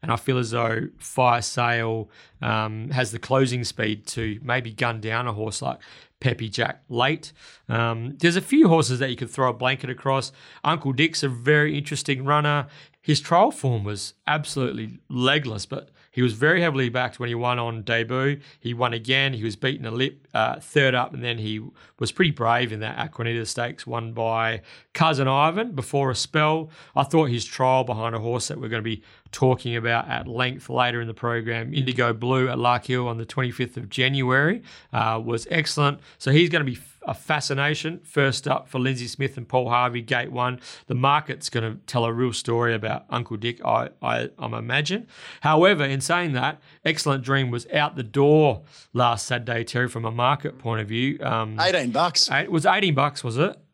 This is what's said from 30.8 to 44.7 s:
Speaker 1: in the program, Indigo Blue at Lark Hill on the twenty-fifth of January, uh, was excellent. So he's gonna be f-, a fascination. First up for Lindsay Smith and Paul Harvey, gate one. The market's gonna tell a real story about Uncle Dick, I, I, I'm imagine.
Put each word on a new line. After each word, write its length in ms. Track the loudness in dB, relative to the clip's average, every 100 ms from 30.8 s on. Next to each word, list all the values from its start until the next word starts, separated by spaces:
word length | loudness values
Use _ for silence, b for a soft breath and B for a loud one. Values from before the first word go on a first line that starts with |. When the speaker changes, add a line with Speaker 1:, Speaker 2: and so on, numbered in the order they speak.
| 2 0
Speaker 1:
in 60 | -6
the 60 |
program, 600 | -4 -2 -2 -2 -6 -4
Indigo 380 | -2 -2 2 0
Blue 340 | 0 0 2 2
at 100 | 0
Lark 280 | 2 0 0
Hill 200 | -2 -2
on 100 | -6
the 80 | -8
twenty-fifth 500 | -4 -4 -4 -6 -6
of 120 | -10
January, 720 | 0 0 2 2 4 4 0 B B B
uh, 280 | -2 0 0
was 240 | -2 -4 -2
excellent. 480 | -2 -2 2 0 0 B B
So 120 | 2
he's 180 | 4 4
gonna 160 | 2
be 100 | -2
f-, 240 | -6 -14 -10 -8
a 80 |
fascination. 840 | -8 -2 -2 0 0 0 -2 -6 -8
First 420 | -4 2 2 2 -2
up 220 | -2 -2
for 100 | -2
Lindsay 300 | -2 -2 -6
Smith 280 | -4 -6 -6
and 120 | -2
Paul 200 | -2 2
Harvey, 320 | 2 2 -2
gate 280 | -2 -2 -2
one. 300 | -2 -2 -4 B B _
The 80 |
market's 560 | 2 4 4 0 -8 -4
gonna 280 | -2 -2 -6 -4
tell 180 | 0
a 80 | 0
real 200 | 0 0
story 400 | -2 -2 0 2
about 320 | 0 -2 -6 -4
Uncle 260 | -6 -4 -6
Dick, 240 | -6 -4
I, 240 | 0 0 0 _
I, 300 | -2 -2 -4 -8
I'm 160 | -8
imagine. 540 | -6 -2